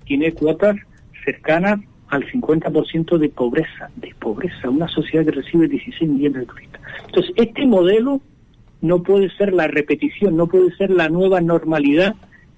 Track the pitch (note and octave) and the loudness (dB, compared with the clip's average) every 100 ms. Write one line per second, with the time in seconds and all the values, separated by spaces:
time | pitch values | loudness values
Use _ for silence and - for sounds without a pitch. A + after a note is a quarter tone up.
0 | - C#3+ D#3+ D#3+ D3+ D#3+ G#3 G3+ - _ | -6 -2 -2 0 -2 2 2 0 -6 _
1 | - - - - D3+ E3 G3 G#3 - _ | -20 -12 -8 -6 0 0 2 -2 -6 _
2 | - C#3 - B2+ A#2+ D#3+ - D#3 - E3 | -6 -6 -4 -4 0 0 0 -2 -2 -4
3 | E3 E3+ D3 - A#2+ D3 D#3+ - - A#2+ | 0 0 0 -2 -4 -2 -4 -8 -18 -18
4 | - - A2+ G2+ F3+ - B2+ C#3 E3+ - | -18 -12 -8 -6 -8 -8 -4 -2 -2 -4
5 | D3+ D#3+ D#3 C#3 - E3 D#3 C#3 - - | -2 0 0 -2 -2 2 2 0 -6 -4
6 | E3 C3+ C#3+ C3 A#2+ - - - - - | -2 0 -2 -4 -8 -14 -20 -20 -18 -18
7 | - F#3+ - - A#3 - C4+ F#3+ F3 A3 | -4 -2 -2 0 -2 0 2 4 4 2
8 | C4 C#4 - _ _ _ - - D#3+ F3 | 2 -2 -6 _ _ _ -20 -6 0 0
9 | F3 G3 F#3+ - G3 F3+ D#3 C#3+ D3 D3 | 2 2 2 0 0 2 0 0 -2 -2
10 | C#3+ - G3 E3 E3+ F#3 F3+ - G3 F#3 | -2 0 0 2 2 4 2 2 0 0
11 | D#3 E3+ F#3+ F#3 E3+ E3 D#3+ D#3 C#3+ D3+ | 0 2 2 2 2 0 0 0 2 4
12 | G3 G#3+ - - _ | 2 -2 -12 -20 _